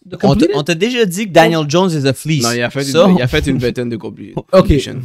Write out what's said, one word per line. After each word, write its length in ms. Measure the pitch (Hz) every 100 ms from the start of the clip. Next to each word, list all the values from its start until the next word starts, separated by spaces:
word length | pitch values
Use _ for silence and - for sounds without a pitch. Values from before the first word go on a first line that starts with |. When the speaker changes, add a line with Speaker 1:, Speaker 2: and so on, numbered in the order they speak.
| 180
Speaker 1:
de 100 | 170
Speaker 2:
On 20 |
te, 20 | 196
Speaker 1:
completed. 240 | 190 339 403
Speaker 2:
on 80 |
t'a 120 | 147 160
déjà 280 | 220 247
dit 220 | 208 170 220
que 40 |
Daniel 320 | 165 165 165 151
Jones 220 | 165 190
is 160 | 156 135
a 60 |
fleece. 280 | 127 147 156
Speaker 3:
Non, 100 | 117
il 80 | 120
a 80 | 120
fait 140 | 135
une, 80 | 139
Speaker 2:
Ça, 160 | 151 185 180
Speaker 3:
il 40 |
a 60 | 123
fait 180 | 156 147
une 100 | 127
vingtaine 320 | 120 123 120
de 80 | 113
compli-, 340 | 107 107 101 -
Speaker 1:
Ok, 80 | -
Speaker 3:
completions. 480 | 190 185 147 107 127